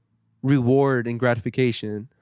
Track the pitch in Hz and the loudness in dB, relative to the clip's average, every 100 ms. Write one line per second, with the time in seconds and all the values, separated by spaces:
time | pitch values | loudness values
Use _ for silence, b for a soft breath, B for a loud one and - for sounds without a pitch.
0 | _ _ _ _ 131 139 120 135 139 127 | _ _ _ _ 0 2 4 4 4 0
1 | 120 117 123 113 123 131 127 - 107 104 | -2 -2 0 0 -2 -2 -2 -2 -6 -8
2 | 117 _ | -12 _